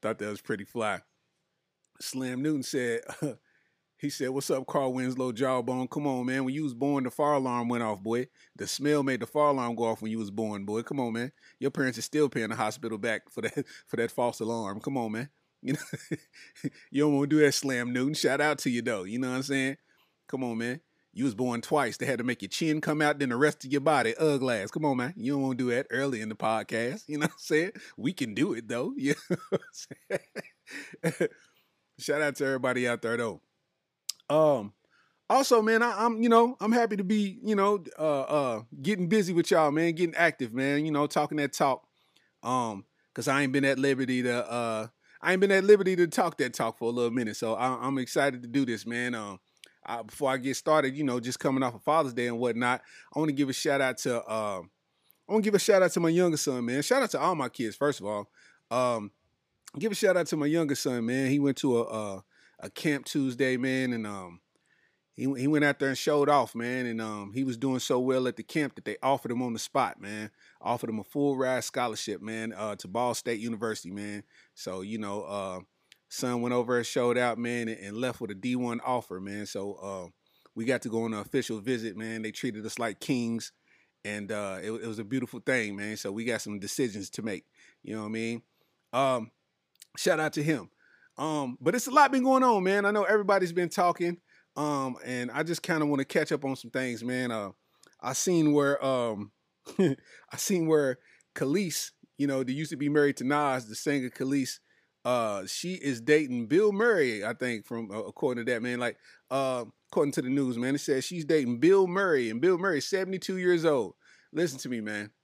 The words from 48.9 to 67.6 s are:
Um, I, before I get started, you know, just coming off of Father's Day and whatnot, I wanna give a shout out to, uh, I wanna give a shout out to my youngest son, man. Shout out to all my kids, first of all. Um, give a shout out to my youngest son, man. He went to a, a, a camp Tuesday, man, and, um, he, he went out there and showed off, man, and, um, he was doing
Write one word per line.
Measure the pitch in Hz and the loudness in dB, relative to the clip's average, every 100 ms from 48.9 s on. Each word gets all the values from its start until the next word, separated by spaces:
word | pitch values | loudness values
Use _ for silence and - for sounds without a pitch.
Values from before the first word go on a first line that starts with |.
| 117 123 120 | -4 -4 -4
Um, | 104 92 _ _ - _ - | -8 -12 _ _ -20 _ -10
I, | 117 | -10
before | 110 - 139 | -10 -2 0
I | 131 | 0
get | 127 131 | -2 -4
started, | - 156 135 135 | 4 4 4 0
you | |
know, | 147 123 | 0 0
just | 117 123 | -4 -2
coming | 147 131 | 0 2
off | 131 117 | 0 -2
of | |
Father's | - 156 143 | 2 4 2
Day | 120 120 | 0 -2
and | 117 | 0
whatnot, | 123 117 123 127 - - - - | 0 2 0 0 -4 -20 -10 -2
I | |
wanna | 156 | -2
give | 139 139 | 0 0
a | |
shout | 131 156 139 | 0 0 2
out | 131 120 | 2 0
to, | - 120 113 | -2 -2 -2
uh, | 110 107 95 85 _ _ _ _ _ - | -4 -4 -6 -10 _ _ _ _ _ -2
I | |
wanna | 208 | 0
give | 208 202 | 4 2
a | |
shout | - 202 | 4 6
out | 180 | 6
to | 180 | 4
my | 170 | 2
youngest | 170 180 151 | 4 4 2
son, | - 127 120 | -2 -2 -2
man. | 131 | -2
Shout | - 262 | 2 2
out | 247 | 2
to | - | 0
all | 160 170 | 0 0
my | 123 | -2
kids, | - 113 - | -4 -6 0
first | 143 139 | -2 0
of | 98 | -4
all. | 104 101 _ - _ _ | -6 -6 _ -20 _ _
Um, | 120 127 117 104 _ _ _ _ _ - - | 0 0 0 -6 _ _ _ _ _ -18 -6
give | 220 | -4
a | 202 | 2
shout | 202 180 | 4 4
out | 165 | 2
to | 160 | 0
my | 147 | 2
youngest | 160 156 135 | 2 2 0
son, | 135 123 113 | 0 0 0
man. | 127 135 | 0 2
He | 143 | 2
went | 143 131 | 2 2
to | 143 120 | 2 2
a, | |
a, | 117 110 107 95 - _ _ _ | 0 -4 -6 -10 -14 _ _ _
a | - | -14
camp | - 165 143 123 | -4 -2 -2 -2
Tuesday, | 151 135 123 131 127 | -2 -2 0 0 2
man, | 131 131 131 | 0 0 0
and, | 117 107 | -2 -4
um, | 101 92 85 _ _ _ _ _ _ _ | -8 -12 -16 _ _ _ _ _ _ _
he, | - 127 135 | -6 -4 0
he | 135 | 2
went | 151 | 4
out | 147 139 | 4 2
there | 135 | 0
and | 127 | 0
showed | - 147 143 | 2 4 6
off, | 147 120 117 | 4 2 -2
man, | 117 127 123 | -4 -2 -4
and, | 113 | -4
um, | 110 104 101 | -6 -8 -8
he | 110 | -4
was | 135 | -4
doing | 117 | -2